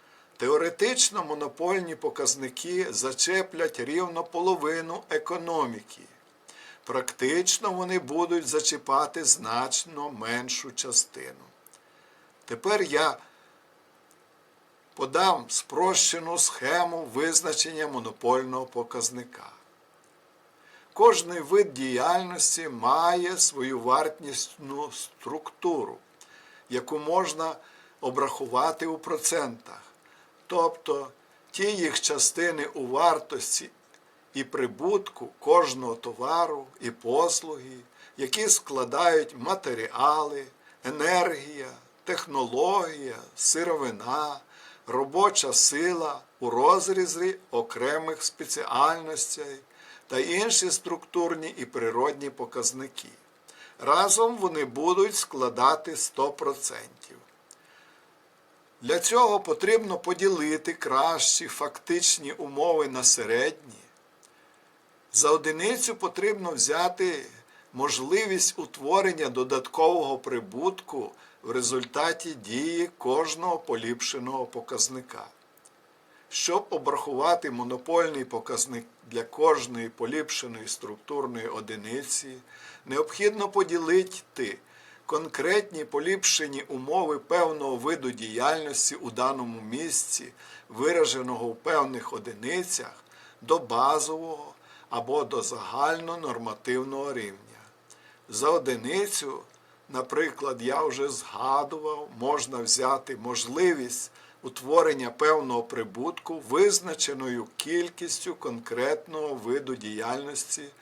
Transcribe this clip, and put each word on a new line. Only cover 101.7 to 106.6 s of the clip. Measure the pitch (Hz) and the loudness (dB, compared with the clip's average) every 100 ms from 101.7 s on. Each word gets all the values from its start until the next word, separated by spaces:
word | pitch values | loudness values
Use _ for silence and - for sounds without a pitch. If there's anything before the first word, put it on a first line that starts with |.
| 156 151 151 151 120 | -4 -6 -6 -8 -4
можна | 123 147 131 127 | 0 0 -2 -4
взяти | 113 - 127 135 - 123 | 0 0 2 0 -2 -10
можливість | 117 117 117 139 180 156 123 113 - - - - | -6 -6 -4 2 2 2 -2 -6 -8 -14 -20 -18
утворення | 131 - 127 160 160 139 123 | -14 -12 2 4 6 2 -4
певного | 120 151 156 135 120 | 2 4 4 2 -2
прибутку | 117 117 107 95 147 170 - 165 113 | -2 -6 -6 -6 -6 -6 -8 -10 0
визначеною | 139 | 4